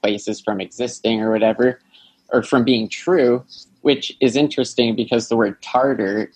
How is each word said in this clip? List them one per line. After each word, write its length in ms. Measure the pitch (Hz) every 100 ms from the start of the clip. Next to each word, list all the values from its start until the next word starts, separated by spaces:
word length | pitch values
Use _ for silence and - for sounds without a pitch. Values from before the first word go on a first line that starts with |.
places 380 | 104 104 - 104
from 200 | - 98
existing 600 | 95 - 120 - 113 110
or 100 | 110
whatever, 480 | 110 110 110 127 123 _ - _ _ -
or 120 | 123
from 220 | 117 135
being 240 | 120 120 107
true, 560 | - - 180 123 123 - - - _
which 340 | 147 135 - -
is 140 | 131
interesting 640 | 123 147 143 123 - 117 113
because 320 | 113 117 113
the 80 | 117
word 260 | 104 101
tartar 680 | - 123 135 131 98 104 -